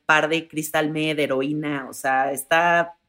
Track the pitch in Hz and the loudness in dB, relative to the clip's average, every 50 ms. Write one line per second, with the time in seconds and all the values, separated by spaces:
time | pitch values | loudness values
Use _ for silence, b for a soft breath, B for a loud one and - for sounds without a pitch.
0 | _ - 160 156 151 151 160 165 160 - - 151 151 - - 160 156 151 156 156 | _ 2 2 2 2 2 0 -2 -4 -4 -6 -8 -6 -2 0 0 0 0 0 -2
1 | 156 156 156 151 147 131 135 131 135 139 151 151 151 147 147 139 131 127 - - | -2 -2 0 0 0 0 0 0 -2 -2 -2 -4 -4 -4 -4 -4 -6 -8 -10 -6
2 | - 135 135 131 135 139 143 139 - - 170 165 170 175 170 170 226 226 - _ | -4 0 0 0 0 0 -2 -4 -2 0 2 2 4 4 4 4 2 0 -4 _
3 | _ | _